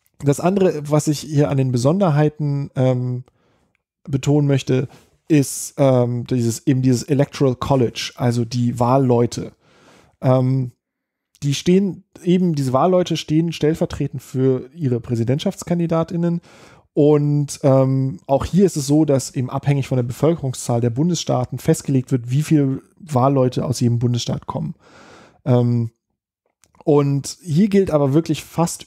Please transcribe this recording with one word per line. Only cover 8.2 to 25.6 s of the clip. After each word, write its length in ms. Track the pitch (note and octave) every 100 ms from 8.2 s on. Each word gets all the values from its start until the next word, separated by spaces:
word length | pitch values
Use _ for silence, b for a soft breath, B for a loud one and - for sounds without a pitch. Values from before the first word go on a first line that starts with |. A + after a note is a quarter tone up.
| B2 A#2+ A#2
die 340 | B2 A#2+ A#2+
Wahlleute. 720 | A#2+ C3+ C3 A#2+ A#2+ - E2+ - b b b b b b
Ähm, 500 | - C3 B2+ C3+ B2+ - _ _ _ _ _ -
die 140 | C#3+ C#3
stehen 480 | - F3+ G3 - - -
eben, 300 | F#3 F#3 F3+
diese 200 | D3+ C3+
Wahlleute 440 | C3 E3+ F3+ E3+ D#3+
stehen 340 | - D#3 E3+
stellvertretend 720 | D#3 D3+ D#3+ E3+ - C#3+ C#3
für 480 | - C3 C3 B2+ B2+
ihre 260 | D#3+ C#3+ A#2+
Präsidentschaftskandidatinnen. 1400 | - A#2 A#2 C#3 G3+ - - F3 E3+ E3 E3 E3+ E3+ E3+ B B B B B -
Und, 640 | D3 D3+ D3 D3 C#3+ -
ähm, 560 | C#3+ C3+ C3 C3+ C3 - -
auch 180 | C#3 -
hier 220 | E3+ G3
ist 100 | D#3
es 80 | C3+
so, 180 | D3
dass 300 | D3+ C3+ -
eben 160 | C#3+ B2+
abhängig 380 | C3+ C#3+ C#3+ B2+
von 80 | C3
der 80 |
Bevölkerungszahl 760 | A#2+ A#2+ D3+ E3 C3+ B2+ - A#2+
der 120 | A#2+
Bundesstaaten 640 | A#2 E3 E3 - B2+ B2 B2+
festgelegt 540 | - D#3+ - C3+ B2+
wird, 180 | C3 A#2+
wie 140 | C3
viele 400 | D#3 D#3 C#3 C3+ - _
Wahlleute 640 | D#3+ C3+ C3 C#3 B2+ B2+ -
aus 140 | B2+
jedem 180 | A#2+ A#2+
Bundesstaat 480 | A#2+ A#2+ - C3+ -
kommen. 300 | - - - B B B B B B
Ähm, 460 | - B2